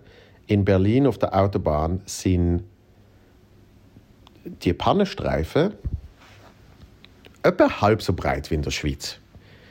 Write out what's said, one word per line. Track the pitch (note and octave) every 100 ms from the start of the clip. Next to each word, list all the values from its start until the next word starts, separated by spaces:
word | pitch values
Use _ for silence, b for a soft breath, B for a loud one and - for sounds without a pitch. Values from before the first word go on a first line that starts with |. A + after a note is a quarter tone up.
| b b b b -
In | G#2
Berlin | F#2+ F#2+ F#2+ A#2+ C#3
auf | G#2
der | -
Autobahn | F#2+ G2 G2 D#2+ D2+ D#2+ F#2+ -
sind | - F#2+ F2+ E2+ F2 F#2 _ _ _ b b b b _ _ _ - - - _ - - -
die | - F3+ -
Pannenstreifen | E2+ - E3+ G3 - C#2 C#2 D#2+ C3 F3+ - - - - - b b b b b b - - - - - -
etwa | - - D4 -
halb | G#2 G#2+
so | -
breit | F2 D2 C2+ D2
wie |
in | D#2+
der | C#2+
Schweiz. | - D2+ C2+ - - _ - b b b